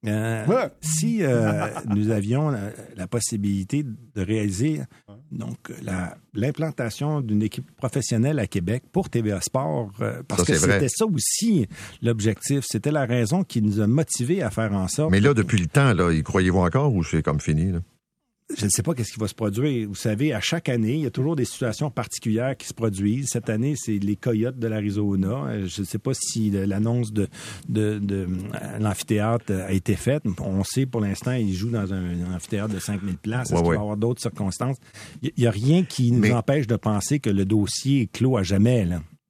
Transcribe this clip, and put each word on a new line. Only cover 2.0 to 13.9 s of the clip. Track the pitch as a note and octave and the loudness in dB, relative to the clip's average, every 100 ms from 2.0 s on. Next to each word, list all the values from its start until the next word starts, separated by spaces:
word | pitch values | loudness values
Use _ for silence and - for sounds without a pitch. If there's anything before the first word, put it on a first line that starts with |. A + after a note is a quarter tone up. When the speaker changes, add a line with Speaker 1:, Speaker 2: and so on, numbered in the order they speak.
| G#2+ | 2
Speaker 1:
avions | A2 G2+ B2+ D#3 | 0 2 0 0
la, | B2 G2+ - - - | -2 -6 -10 -16 -10
la | F2+ | -4
possibilité | A#2+ - G#2+ G2+ G2+ F#2 C#3+ | -4 -2 -2 0 -2 0 -2
de | D3 G#2+ - G#2+ | -4 -8 -12 -6
réaliser, | F#2+ A2 G#2 F#2 C#3+ D3+ C3 - - G#2 D3 | -2 0 0 0 0 0 -6 -14 -20 -20 -14
donc, | - - - - - | -10 -10 -10 -14 -12
la, | - F#2 F2+ - _ - | -6 -4 -4 -8 _ -2
l'implantation | A#2+ D3 D#3+ - A#2 - D3 D3+ | -2 0 -4 -2 -6 -2 -2 -2
d'une | B2 G#2 | 0 0
équipe | G#2+ - C3 _ | 0 -4 -12 _
professionnelle | B2+ - - A#2 B2+ D3+ | -4 -2 0 2 2 2
à | G#2+ | 0
Québec | G2+ F2 A2+ - | -2 0 -2 -2
pour | F3+ E3 | -2 0
T | A#2+ | 0
V | G#2+ | 0
A | F#2+ | -2
Sport, | - C3 D3 D3 G#2+ G2+ | -2 -2 0 -2 -4 -4
euh, | A2 B2 - | -4 -4 -4
parce | G3 | 0
Speaker 2:
Ça, | E3+ | 4
Speaker 1:
que | - | 4
Speaker 2:
c'est | - | 4
vrai. | G2+ | 4
Speaker 1:
c'était | C3 | 2
ça | - A3 | 2 0
aussi | D#3 - - A3+ G3 G#2 - - - | 2 0 0 2 4 2 -4 -16 -4
l'objectif, | A2+ A2+ G#2+ G2+ - C#3 - | 0 2 2 0 0 -2 0
c'était | A2 D3 | -2 0
la | D3+ B2 | 0 2
raison | B2 A2 F3+ | 2 2 2
qui | F#3+ A#2+ | 0 2
nous | G#2+ G#2 | 2 4
a | |
motivés | G#2 | 4